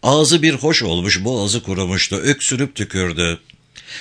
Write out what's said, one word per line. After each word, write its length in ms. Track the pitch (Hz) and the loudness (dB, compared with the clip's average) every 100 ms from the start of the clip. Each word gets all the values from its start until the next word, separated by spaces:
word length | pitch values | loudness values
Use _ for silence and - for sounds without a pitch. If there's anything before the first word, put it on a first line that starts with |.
Ağzı 380 | 127 147 147 165 | 2 4 4 4
bir 120 | 156 | 4
hoş 300 | 131 151 147 | 2 0 0
olmuş, 400 | 101 87 98 92 | 0 -2 0 0
boğazı 400 | 110 120 101 113 | -2 -2 -2 -2
kurumuştu. 520 | 95 95 90 92 - | -4 -4 -2 -2 -2
Öksürüp 600 | 98 131 139 - 127 139 | -2 0 0 0 -2 -2
tükürdü. 640 | - 101 95 90 80 85 85 _ - _ - - - | -4 -4 -2 -2 -2 -2 -4 _ -20 _ -20 -18 -18